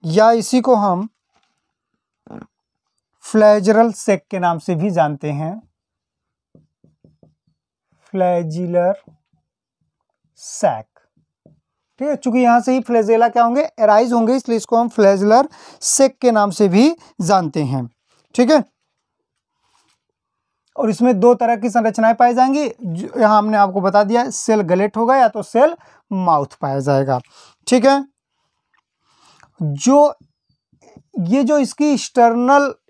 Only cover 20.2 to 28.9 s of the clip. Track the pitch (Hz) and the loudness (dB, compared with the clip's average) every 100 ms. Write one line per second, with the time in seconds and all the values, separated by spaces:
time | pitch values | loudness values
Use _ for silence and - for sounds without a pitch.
20.2 | _ _ _ _ _ - 240 220 247 208 | _ _ _ _ _ -6 -4 0 0 2
21.2 | 240 247 233 233 233 214 220 214 220 233 | 2 2 0 -2 -2 -2 -2 0 0 2
22.2 | 240 240 262 277 285 - 202 165 214 - | 2 2 0 0 -4 -8 -10 -10 -8 -2
23.2 | 214 214 214 214 202 190 190 196 202 233 | 2 2 2 0 0 0 0 0 2 0
24.2 | 247 - - 220 180 180 208 220 233 262 | -2 -8 -2 -2 0 0 -2 -4 0 2
25.2 | 233 214 - 226 294 339 _ _ _ 196 | 2 -2 -6 0 0 0 _ _ _ -6
26.2 | 180 156 139 - 147 135 135 139 135 127 | -2 -2 -2 -8 -6 -4 -2 -2 0 -4
27.2 | - _ - _ - 247 247 277 277 _ | -6 _ -20 _ -2 2 2 0 -2 _
28.2 | _ _ _ _ _ _ _ | _ _ _ _ _ _ _